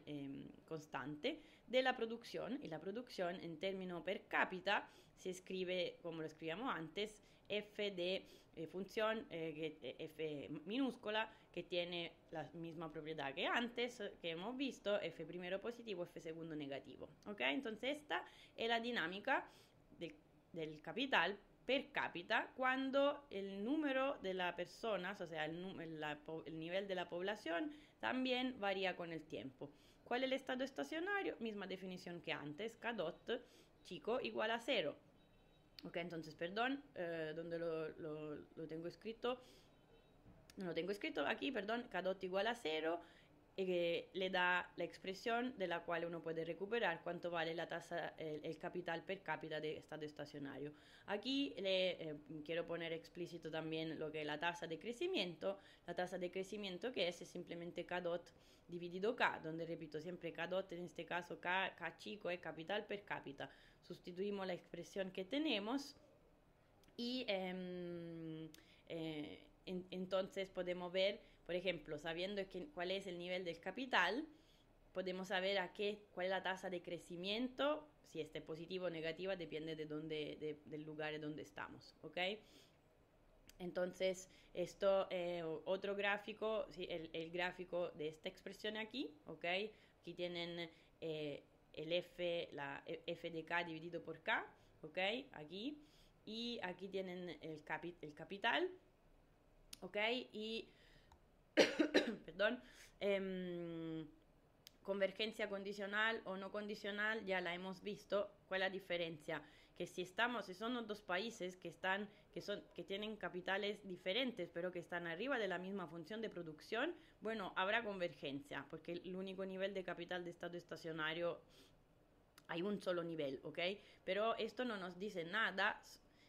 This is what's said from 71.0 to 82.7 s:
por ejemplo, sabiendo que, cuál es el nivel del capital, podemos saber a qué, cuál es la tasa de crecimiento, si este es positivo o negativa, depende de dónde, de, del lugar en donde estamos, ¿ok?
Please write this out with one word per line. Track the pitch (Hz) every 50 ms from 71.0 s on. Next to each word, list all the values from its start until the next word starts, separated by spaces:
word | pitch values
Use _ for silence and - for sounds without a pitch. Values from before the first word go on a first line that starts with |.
| 190 202 226 226 - - - - -
por | - 175
ejemplo, | 180 180 185 170 156 - 156 151 147
sabiendo | - 165 165 170 180 202 208 196 190 190
que, | - 180 160 - -
cuál | 180 175 180
es | 190 196 190
el | 196 175 175
nivel | 175 180 180 185 185
del | 170 165 165
capital, | - 190 190 247 262 247 254 202 175 180 214 277 320 - - - - - - - - - - - - -
podemos | - 185 185 180 180 185 190 185
saber | 202 185 185 196 202 190
a | 180 175
qué, | - - 208 208 208 208 - -
cuál | - 180 180
es | 190
la | 190 185
tasa | 185 180 190 185 190 185
de | 180 175
crecimiento, | 175 170 175 165 - - 175 170 180 196 208 233 254 254 254 - 262 294 302 302 - - - - -
si | - - 160
este | 156 - - 156
es | 143
positivo | - 160 160 170 160 185 180 180
o | 175
negativa, | 165 160 156 165 156 165 185 190 190
depende | 180 165 151 151 151 156 160 160
de | 156 156
dónde, | 156 151 151 160 156 156 151 147 147 151 -
de, | 156 151 151 147 -
del | - 156 151 156
lugar | 156 151 151 151 151 151
en | 156
donde | 151 151 156 -
estamos, | - - - - 98 - - 127 - - - -
¿ok? | - 156 - 175 180 190 214 208 - - - - - -